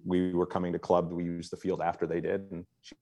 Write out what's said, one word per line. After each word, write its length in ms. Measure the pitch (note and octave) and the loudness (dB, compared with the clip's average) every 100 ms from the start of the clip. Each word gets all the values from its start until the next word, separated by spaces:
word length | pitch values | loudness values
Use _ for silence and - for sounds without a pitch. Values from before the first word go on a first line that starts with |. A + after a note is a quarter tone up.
| F2 | 0
we 280 | F#2 F#2 | 2 4
were 120 | F2 F2+ | 2 2
coming 240 | F#2+ F2 | 0 0
to 80 | E2+ | 0
club. 320 | - F2 E2+ | 4 4 4
We 140 | E2+ E2+ | -2 -2
used 260 | E2+ E2 | -4 -6
the 60 | F#2 | -6
field 240 | F#2 F2 | -2 0
after 260 | E2+ E2+ E2+ | 0 0 -2
they 140 | E2+ | 0
did, 280 | E2 G2 G2 | 0 -2 -4
and 140 | F2 F2 _ | -10 -12 _
she 140 | - - | -20 -8